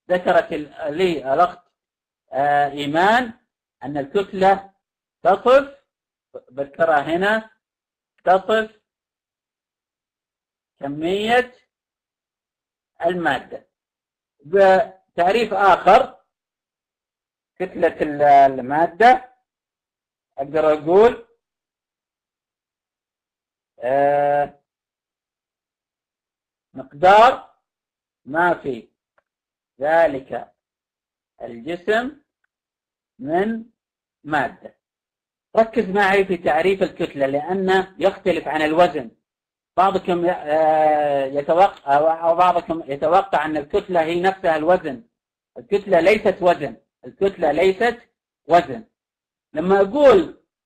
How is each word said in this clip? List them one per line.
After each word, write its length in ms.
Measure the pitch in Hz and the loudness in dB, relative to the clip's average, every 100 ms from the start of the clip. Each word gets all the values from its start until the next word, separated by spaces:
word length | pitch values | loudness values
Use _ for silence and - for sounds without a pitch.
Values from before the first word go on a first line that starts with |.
| - | -4
ذكرت 420 | 180 180 170 - | -2 2 0 0
ال-، 400 | 156 147 - 156 | -6 -10 -12 -8
لي 400 | 160 185 147 131 | -2 -2 -2 -2
الأخت، 260 | 147 175 - _ _ _ _ _ _ _ | 0 0 -2 _ _ _ _ _ _ _
آه، 400 | 127 147 143 143 | -4 0 0 -2
إيمان 640 | 143 147 156 196 240 240 - _ _ _ _ | -4 -4 0 2 2 -2 -12 _ _ _ _
أن 140 | 143 147 | -10 -8
الكتلة 760 | 139 202 190 190 190 190 - _ _ _ _ _ | -4 -4 -4 0 2 2 -4 _ _ _ _ _
تصف، 520 | 165 202 240 277 277 - _ _ _ _ _ - - | 0 2 4 4 2 -10 _ _ _ _ _ -20 -16
بذكرها 500 | 131 139 - 165 147 | -12 -12 -2 0 0
هنا، 480 | 143 170 202 220 220 _ _ _ _ _ _ _ | -2 -2 -2 -2 -6 _ _ _ _ _ _ _
تصف 560 | 175 190 - 220 214 _ _ _ _ _ _ _ _ _ _ _ _ _ _ _ _ _ _ _ _ _ | 0 0 0 -2 -4 _ _ _ _ _ _ _ _ _ _ _ _ _ _ _ _ _ _ _ _ _
كمية 720 | 139 147 165 202 220 247 247 _ _ _ _ _ _ _ _ _ _ _ _ _ _ - 170 | -12 -8 -6 -4 0 0 -2 _ _ _ _ _ _ _ _ _ _ _ _ _ _ -6 -4
المادة. 600 | 180 156 127 - 117 _ _ _ _ _ _ _ _ 143 | -2 -2 -4 -6 -18 _ _ _ _ _ _ _ _ -2
بتعريف 1080 | 196 190 185 - - _ - 180 233 226 | 2 4 4 0 -10 _ -2 0 0 -2
آخر، 640 | 196 196 165 180 233 - - _ _ _ _ _ _ _ _ _ _ _ _ _ - | 0 2 4 6 4 4 -8 _ _ _ _ _ _ _ _ _ _ _ _ _ -12
كتلة 460 | 185 - 165 - | -10 -4 -4 -2
ال-، 200 | 156 147 | -6 0
المادة، 1120 | 147 139 135 131 123 151 170 - 233 254 - _ _ _ _ _ _ _ _ _ _ - | 6 6 6 2 -4 -2 -2 2 4 4 -2 _ _ _ _ _ _ _ _ _ _ -12
أقدر 360 | 143 156 156 | -6 0 0
أقول، 540 | 151 147 190 233 - - _ _ _ _ _ _ _ _ _ _ _ _ _ _ _ _ _ _ _ _ _ _ _ _ _ | 0 2 4 4 2 -12 _ _ _ _ _ _ _ _ _ _ _ _ _ _ _ _ _ _ _ _ _ _ _ _ _
آه، 800 | 120 139 143 143 143 143 143 - _ _ _ _ _ _ _ _ _ _ _ _ _ _ _ _ _ _ _ _ _ | -4 -2 0 0 0 -2 -4 -10 _ _ _ _ _ _ _ _ _ _ _ _ _ _ _ _ _ _ _ _ _
مقدار 760 | 135 - 143 180 208 247 262 - _ _ _ _ _ _ _ 127 | -20 -18 0 6 8 6 4 -8 _ _ _ _ _ _ _ -6
ما 280 | 156 175 | -2 0
في 360 | 160 143 117 - _ _ _ _ _ _ _ _ _ | -2 -6 -12 -14 _ _ _ _ _ _ _ _ _
ذلك 720 | 143 165 160 131 - 117 - _ _ _ _ _ _ _ _ _ | 0 2 2 -2 -10 -12 -14 _ _ _ _ _ _ _ _ _
الجسم 800 | 117 117 139 175 202 220 254 - _ _ _ _ _ _ _ _ _ _ | -18 -14 -12 -8 -2 -2 -4 -12 _ _ _ _ _ _ _ _ _ _
من 460 | 135 170 220 226 - _ _ _ _ _ | -6 -4 -4 -6 -12 _ _ _ _ _
مادة. 560 | 143 151 120 - - - _ _ _ _ _ _ _ 220 | -6 -4 -4 -10 -20 -20 _ _ _ _ _ _ _ -2
ركز 320 | 226 240 190 | 0 -2 -2
معي 360 | 202 196 196 196 | 0 0 0 0
في 120 | 170 | -4
تعريف 460 | 170 151 185 196 | -2 0 0 -2
الكتلة 420 | 170 - 165 139 135 | -4 -4 -8 -4 -4
لأنه 720 | 139 160 196 185 190 185 - | -4 -4 -4 0 -2 -2 -4
يختلف 480 | 190 - 185 160 139 | -4 -2 -4 -4 -6
عن 140 | 156 | -4
الوزن. 500 | 151 160 175 151 113 - _ _ _ _ _ - | 0 2 0 -2 -12 -18 _ _ _ _ _ -2
بعضكم 480 | 190 185 - 175 175 | 0 0 -2 -2 -2
ي-، 60 | |
آه، 920 | 170 147 156 156 156 156 151 147 139 135 | -4 -2 0 2 2 2 0 0 -2 -4
يتوقع، 1040 | 143 143 165 196 - 139 143 160 165 165 | -4 -2 2 2 0 0 2 2 0 0
أو 60 | 170 | 2
بعضكم 480 | 180 175 170 160 135 | 2 0 -4 -8 -8
يتوقع 580 | 139 156 185 190 160 156 | -6 0 0 0 -4 -4
أن 120 | 151 | -6
الكتلة 440 | 143 202 190 175 | -4 -6 -2 -2
هي 200 | 160 175 | -2 -2
نفسها 360 | 190 - 175 156 | -2 -2 -2 -2
الوزن. 460 | 160 185 156 120 - _ _ _ _ 127 | 0 0 -2 -12 -18 _ _ _ _ -20
الكتلة 420 | - 196 196 170 | -6 -6 0 2
ليست 380 | 175 220 208 185 | 2 2 0 0
وزن. 360 | 175 151 135 110 _ _ 123 | 0 0 -6 -12 _ _ -20
الكتلة 460 | - 196 180 156 | -4 -4 -2 -2
ليست 480 | 151 190 190 233 233 _ _ _ _ - | 0 0 0 -4 -4 _ _ _ _ 2
وزن. 400 | 170 135 113 - _ _ _ _ _ _ | 2 2 -8 -16 _ _ _ _ _ _
لما 280 | 147 180 196 | -6 0 2
أقول 640 | 196 277 277 196 151 - _ _ | 2 4 4 4 2 -10 _ _